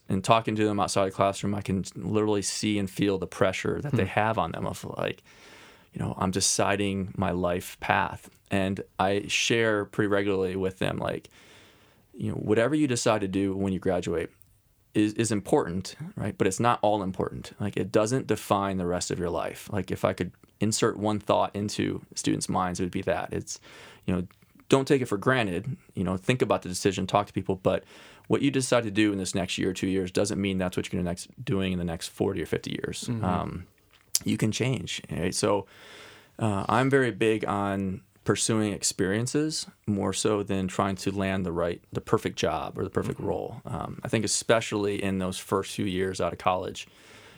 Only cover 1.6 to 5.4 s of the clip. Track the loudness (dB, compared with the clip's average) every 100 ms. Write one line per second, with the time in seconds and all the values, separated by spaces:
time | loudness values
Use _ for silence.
1.6 | -2 -2 -2 -8 -2 0 2 0 -2 -2
2.6 | 0 0 -2 0 2 2 -4 2 2 2
3.6 | -2 -2 0 2 2 2 2 2 -2 -4
4.6 | -6 -6 -8 -4 -4 -6 -14 -20